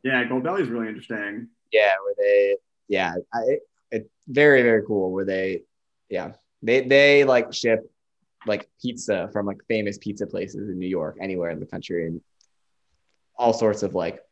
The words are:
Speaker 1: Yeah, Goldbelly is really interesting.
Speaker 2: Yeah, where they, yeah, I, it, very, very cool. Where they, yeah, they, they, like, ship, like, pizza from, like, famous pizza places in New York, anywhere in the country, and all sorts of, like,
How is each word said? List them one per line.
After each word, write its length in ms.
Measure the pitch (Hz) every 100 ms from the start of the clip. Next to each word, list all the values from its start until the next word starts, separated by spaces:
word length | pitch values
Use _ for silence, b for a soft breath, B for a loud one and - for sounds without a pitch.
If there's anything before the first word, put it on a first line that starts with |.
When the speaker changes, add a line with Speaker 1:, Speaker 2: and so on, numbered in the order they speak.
Speaker 1:
Yeah, 220 | 131 131
Goldbelly 380 | 117 127 147 196
is 60 | 131
really 200 | 117 110
interesting. 580 | 107 - 110 101 107 117 _ _
Speaker 2:
Yeah, 220 | 107 104 95
where 100 | 101 101
they, 380 | 101 101 101 98 _ _ _
yeah, 260 | 95 90 87 -
I, 260 | 117 113 147 - _ _
it, 180 | 113 110 _ -
very, 360 | 135 147 135
very 200 | 120 110
cool. 280 | 107 104 92
Where 120 | 92
they, 380 | 95 95 95 90 _ _ _ _ _
yeah, 240 | 92 82 - _ _
they, 180 | 113 131
they, 420 | 127 139 143 143
like, 300 | 135 123 -
ship, 360 | - 117 110 - _ _ _ _ _
like, 240 | 113 104 - _
pizza 480 | 123 120 - 92 85
from, 140 | 104 101
like, 120 | 98 _
famous 300 | 110 101 101
pizza 280 | 107 104 101
places 420 | - 92 104 101
in 120 | 92
New 80 | 92
York, 300 | 92 78 -
anywhere 300 | 95 92 85
in 100 | 85
the 60 | 98
country, 420 | 92 - 87 82
and 120 | 82 _ _ _ _ _ _ _ _ _ _ _ -
all 140 | 120
sorts 300 | 113 110 104
of, 120 | 98
like, 260 | 90 85 - _